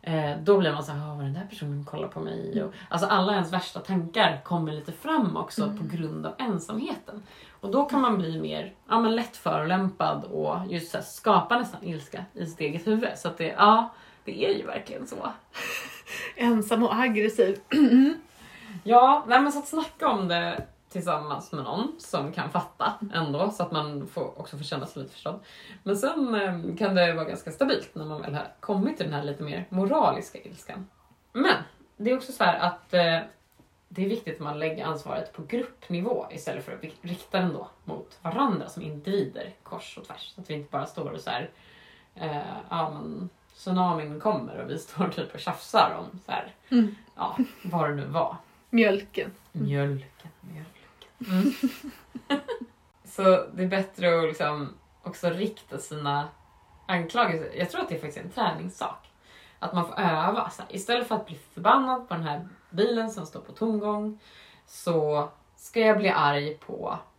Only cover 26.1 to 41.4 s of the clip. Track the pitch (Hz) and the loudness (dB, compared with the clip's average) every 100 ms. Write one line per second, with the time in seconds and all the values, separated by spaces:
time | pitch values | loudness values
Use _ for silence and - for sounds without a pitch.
26.1 | 320 262 214 196 175 165 165 202 185 175 | 0 0 2 0 -2 -4 0 2 6 4
27.1 | 165 160 - - 156 277 226 - - 151 | 4 -4 -6 -10 0 2 2 -2 -10 -8
28.1 | 151 - 143 - - - 196 226 320 165 | -8 -6 -6 -8 -12 -2 2 2 0 -4
29.1 | 147 147 143 147 160 185 185 196 311 208 | -4 -4 -6 -6 -8 -4 0 2 4 4
30.1 | - - - - 175 - - 190 _ _ | 2 -6 -14 -16 -18 -14 -14 -14 _ _
31.1 | _ _ 226 320 170 165 - - _ 214 | _ _ 0 4 4 0 -18 -20 _ 0
32.1 | 254 - - 185 170 175 - - 180 170 | 0 -2 2 4 4 0 -2 0 4 4
33.1 | 165 - _ _ _ _ _ _ 180 196 | 2 -2 _ _ _ _ _ _ -2 0
34.1 | 226 - - 147 151 160 156 143 147 143 | 0 -4 -8 -6 -4 -4 -2 -4 -6 -4
35.1 | 131 - - 147 240 262 - - 175 202 | -6 -6 -10 -4 -4 -4 -10 -6 -2 0
36.1 | 247 - - - - - - 156 - 175 | -2 -4 -8 -8 -8 -8 -12 -14 -14 -10
37.1 | 180 - 190 180 151 - - - 156 - | -10 -2 0 2 -2 -10 -16 -12 -12 -12
38.1 | - 165 190 277 180 - - 156 147 190 | -10 -6 0 2 0 -4 -10 -10 -10 -2
39.1 | 202 - - - - - - - - - | -2 -2 -6 -12 -14 -14 -14 -14 -18 -18
40.1 | - - - 175 151 143 - 139 - 139 | -16 -16 -16 -10 -10 -6 -6 -6 -8 -8
41.1 | - - 120 | -8 -6 -6